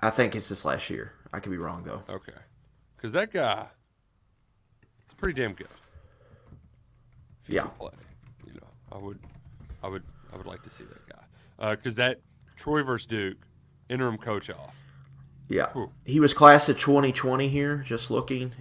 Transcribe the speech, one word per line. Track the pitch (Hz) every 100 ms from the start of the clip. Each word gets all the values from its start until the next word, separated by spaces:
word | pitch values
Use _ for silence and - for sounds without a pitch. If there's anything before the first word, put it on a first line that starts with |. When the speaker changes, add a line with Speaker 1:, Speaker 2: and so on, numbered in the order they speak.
Speaker 1:
I | 110
think | - 107
it's | 110 98
this | 101
last | 73 65 -
year. | - 55 - -
I | -
could | 101
be | 90
wrong, | 82 87
though. | 85 - 95
Speaker 2:
Okay. | 95 - - - _ - _ _ _
'Cause | 113
that | 131 214
guy, | 190 127 104 - _ _ _ _ _ _ _ _ _ _ _ _ _ _
he's |
pretty | - 190 139
damn | 117
good. | 92 - - - - - _ - - - - - _ _ _ _ - - -
If | -
he |
Speaker 1:
Yeah. | 92
Speaker 2:
could | - -
play, | - - - - - - -
you |
know, | - - - -
I | 98
would, | 98 101 - - - - - -
I | 95
would, | 95 - - -
I | 90
would | 92
like | 90
to | -
see | -
that | - - -
guy. | - - - - -
Uh, | 110 107
'cause | 127
that | 117 123 123 _ - - -
Troy | - 151
versus | 135 120 -
Duke | 110 98 - - - _ _ -
interim | 123 127 110
coach | - 104 -
off. | 76 69 - - - - - - - -
Speaker 1:
Yeah. | 92 -
Speaker 2:
Whew. | 135 104 -
Speaker 1:
He | - 143
was | 147
class | - 147 147 143
of | 139
twenty | - 143 139
twenty | 127 131 131 139
here, | 143 143 147
just | 131 117 -
looking. | 123 127 131 127 123